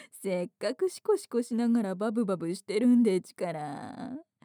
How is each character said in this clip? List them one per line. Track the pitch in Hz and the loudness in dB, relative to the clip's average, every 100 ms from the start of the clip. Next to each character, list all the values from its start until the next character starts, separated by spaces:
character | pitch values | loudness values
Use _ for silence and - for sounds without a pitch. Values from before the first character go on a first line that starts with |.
| - - | -20 -12
せ | 190 180 | -4 -4
っ | 180 _ | -4 _
か | 202 | -6
く | 262 370 | -2 -4
シ | - | -4
コ | - 415 | 0 0
シ | - | 0
コ | 240 | -4
し | 240 | -2
な | 226 233 | 0 2
が | 233 | 2
ら | 202 | 0
バ | 185 214 | -2 -2
ブ | 220 | 0
バ | 208 185 | 0 -2
ブ | 165 | -2
し | 185 | -6
て | - 190 | -2 2
る | 247 | 6
ん | 247 | 6
で | 226 185 | 6 2
ち | - | -2
ゅ | |
か | - 185 | -8 -6
ら。 | 165 147 143 - - - 262 330 _ | -6 -8 -10 -12 -12 -12 -12 -16 _